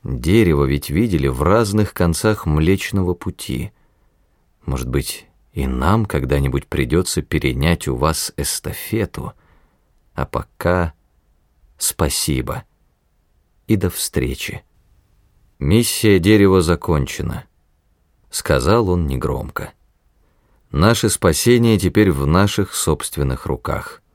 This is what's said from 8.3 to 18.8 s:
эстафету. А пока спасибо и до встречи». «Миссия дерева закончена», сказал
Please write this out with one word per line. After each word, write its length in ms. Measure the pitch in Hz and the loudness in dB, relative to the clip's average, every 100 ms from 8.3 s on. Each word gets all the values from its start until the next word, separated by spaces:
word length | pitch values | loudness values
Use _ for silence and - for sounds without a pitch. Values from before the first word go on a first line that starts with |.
| - | -8
эстафету. 960 | - - - - - 107 101 - 64 - _ _ _ _ _ _ _ | -6 -6 -10 -12 -6 -4 -4 -8 -14 -14 _ _ _ _ _ _ _
А 120 | - 67 | -10 -6
пока 680 | - - _ 85 90 82 - _ _ _ _ _ _ _ _ | -6 -8 _ -2 0 -2 -6 _ _ _ _ _ _ _ _
спасибо 840 | - - 71 - - 67 60 - - _ _ _ _ _ _ _ _ _ - | -6 -2 -4 -2 -2 -4 -4 -10 -14 _ _ _ _ _ _ _ _ _ -2
и 100 | 107 | 0
до 140 | 92 | 0
встречи». 760 | - - - 64 65 - - _ _ _ _ _ _ _ _ _ _ | -4 -6 -4 -4 -6 -10 -12 _ _ _ _ _ _ _ _ _ _
«Миссия 600 | 69 107 117 - 110 95 | 2 2 2 0 4 4
дерева 420 | 85 110 98 92 | 6 6 6 4
закончена», 840 | 82 85 - 78 65 - 65 - - _ _ _ _ _ _ _ _ | 4 0 0 0 0 -6 -8 -8 -14 _ _ _ _ _ _ _ _
сказал 600 | - - 69 65 117 | -10 -2 0 2 2